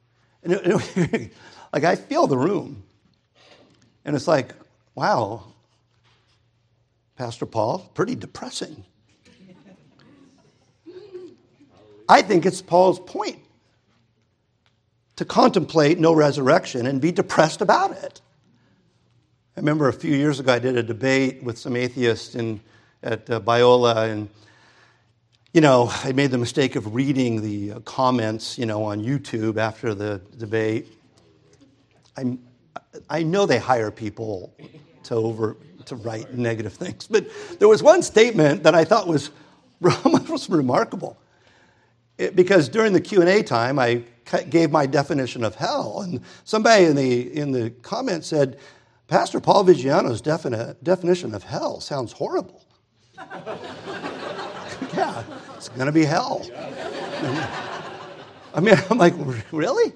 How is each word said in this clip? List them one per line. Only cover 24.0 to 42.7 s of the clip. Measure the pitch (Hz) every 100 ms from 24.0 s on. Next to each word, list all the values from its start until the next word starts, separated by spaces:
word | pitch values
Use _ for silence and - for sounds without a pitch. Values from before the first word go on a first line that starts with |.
| 110
and, | 107 104 _ _ _ _ _ _ _ _ _ _ _ _
you | 170
know, | 151 127 120 -
I | 139
made | 131 143
the | 127
mistake | 120 - 131 135
of | 107
reading | 113 139 135 123 113
the, | 107 104 101
uh, | 117
comments, | - - 127 127 110 110 - -
you |
know, | 113 107
on | 107 104
YouTube | 110 143 - 113 110 107
after | 110 - 117
the | 101 104 101 - 123
debate. | 110 110 110 113 - _ _ _ _ _ _ _ _ _ _ _ _ -
I'm, | 131 123 - _ _ - _ 156 -
I | 151
know | 160 190
they | 196 123
hire | 98 127 107
people | 104 107 101 110 95 98 _ - - _ _
to | - 117
over-, | 113 113 110 - - - -
to | 127
write | 110 110 107
negative | 123 120 110 107
things, | - 180 - -
but | 214 - - - -
there | 214
was | 220
one | 247 359
statement | - 208 240 208 151 143
that | 156 170
I |
thought | 160 220 185
was | 156 - - _ _
<laughs> | _ -
was | 170 - 302 302 - 320 -
remarkable. | 165 127 143 233 208 - - _ _ _ _ _ _ _ _ _ -
It, | 185
because | 180 180 196
during | 131